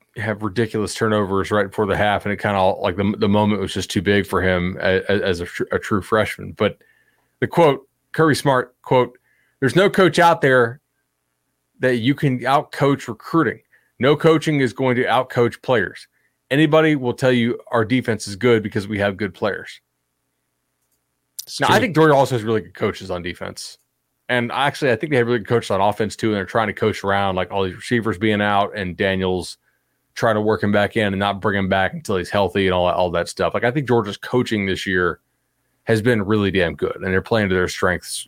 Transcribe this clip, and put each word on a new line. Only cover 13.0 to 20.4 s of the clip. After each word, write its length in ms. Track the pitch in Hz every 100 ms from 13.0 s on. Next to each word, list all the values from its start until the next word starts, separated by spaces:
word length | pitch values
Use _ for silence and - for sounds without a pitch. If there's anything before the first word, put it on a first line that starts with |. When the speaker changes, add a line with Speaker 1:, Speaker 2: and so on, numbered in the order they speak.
| -
Speaker 1:
recruiting. 520 | 107 - 165 120 - _ _ _ -
No 160 | 127 147
coaching 440 | 165 160 160 147
is 140 | 127
going 220 | - 131 123
to 80 |
outcoach 580 | 98 117 127 127 117 -
players. 460 | - 120 87 - - _ _ _ -
Anybody 460 | 139 156 160 160 147
will 180 | 123
tell 180 | 113 127
you 280 | 123 117 - -
our 140 | 117 107
defense 420 | 127 120 104 104
is 80 | 98
good 280 | 123 113
because 240 | 101 110 101
we 120 | 101
have 180 | 101 95
good 160 | 104
players." 480 | - 107 85 - - _ _ _ _ _ _